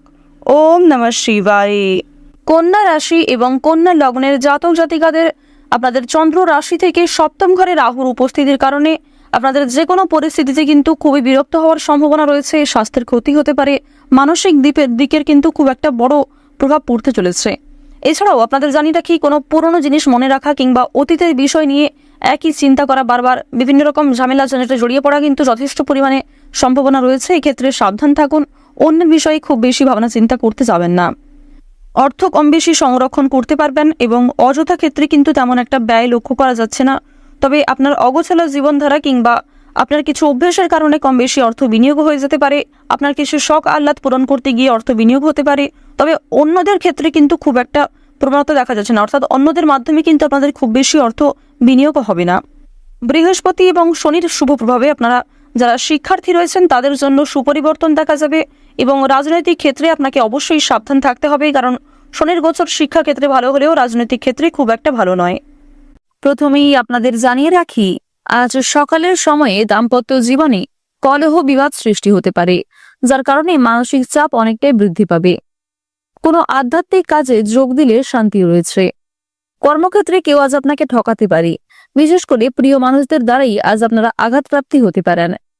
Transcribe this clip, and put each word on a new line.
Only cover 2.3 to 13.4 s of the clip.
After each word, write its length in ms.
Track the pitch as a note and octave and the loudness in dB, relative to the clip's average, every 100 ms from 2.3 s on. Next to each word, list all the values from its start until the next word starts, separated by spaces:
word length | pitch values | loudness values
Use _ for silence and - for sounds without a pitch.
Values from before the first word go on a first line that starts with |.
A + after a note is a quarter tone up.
| _ - | _ 0
কন্যা 360 | D#4+ E4+ G4+ | 2 2 2
রাশি 360 | G4 D#4 - E4 E4 B3 | 2 0 0 0 0 0
এবং 140 | B3 C4 | 0 0
কন্যা 300 | D4+ E4 F4 | 0 2 2
লগ্নের 420 | E4 C4+ B3 C4+ C#4 | 2 2 0 -2 0
জাতক 320 | C#4+ C#4+ F4 E4 | 0 0 0 0
জাতিকাদের 520 | E4 E4 E4 D#4+ E4 - _ _ - | 0 0 0 0 -2 -4 _ _ -6
আপনাদের 320 | A#3+ B3+ B3 A#3+ | -2 -2 -2 -2
চন্দ্র 320 | D#4+ D#4+ D#4+ F4+ | 0 0 2 2
রাশি 300 | D4 - E4+ | 0 -2 -2
থেকে 240 | F#4 E4+ E4+ | 0 0 -2
সপ্তম 420 | - D#4 - F#4+ F#4 | 0 -2 0 0 2
ঘরে 180 | F#4 E4 | 2 2
রাহুর 320 | B3 B3 C4 | 0 0 -4
উপস্থিতির 500 | B3 B3+ - C#4 C#4 | -2 -2 0 0 2
কারণে 340 | C4+ C#4+ D4+ D#4 _ _ - | 0 0 0 -2 _ _ -6
আপনাদের 300 | - C4 C4+ C4+ | -2 0 0 -2
যে 160 | B3+ E4 | -2 0
কোনো 180 | F#4 F#4 | 0 0
পরিস্থিতিতে 560 | D#4+ D4+ - C4+ C#4 D4 | 0 -2 -2 -2 0 2
কিন্তু 260 | D4 C#4+ D#4+ | 2 2 0
খুবই 260 | D4+ C#4+ | 0 0
বিরক্ত 340 | B3 C4+ C#4+ E4 | 2 0 0 0
হওয়ার 240 | D#4+ D#4+ - | 2 0 0
সম্ভাবনা 380 | D4 D4 D4+ D4 | 0 2 2 0
রয়েছে, 300 | C#4+ C#4 D#4 D4 | -2 -2 -2 0
স্বাস্থ্যের 400 | A#3+ A3 - A#3+ | -2 -2 -4 -2
ক্ষতি 260 | A#3+ C#4+ | -2 0
হতে 200 | D4 | 0